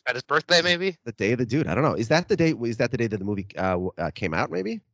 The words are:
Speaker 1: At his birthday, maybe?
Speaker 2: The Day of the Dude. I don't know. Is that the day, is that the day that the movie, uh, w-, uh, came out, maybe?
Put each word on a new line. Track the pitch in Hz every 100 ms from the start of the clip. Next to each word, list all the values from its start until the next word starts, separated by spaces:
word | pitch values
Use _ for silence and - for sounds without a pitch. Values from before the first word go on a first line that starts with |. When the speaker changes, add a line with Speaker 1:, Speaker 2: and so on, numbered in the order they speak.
| 127
Speaker 1:
At | 123
his |
birthday, | - 151 - 175
maybe? | 175 175 190 170 117
Speaker 2:
The |
Day | - 101
of | 123
the | 123
Dude. | 143 143
I | 95
don't |
know. | 147
Is | 85 113
that | 156 180
the | 170
day, | 165 113 117
is | 113
that | 120
the | 117
day | 113
that | 101
the | 101
movie, | 98 98 78
uh, | 92
w-, | 90 90 -
uh, | 82
came | - 90
out, | 82 127
maybe? | 87 196 160 _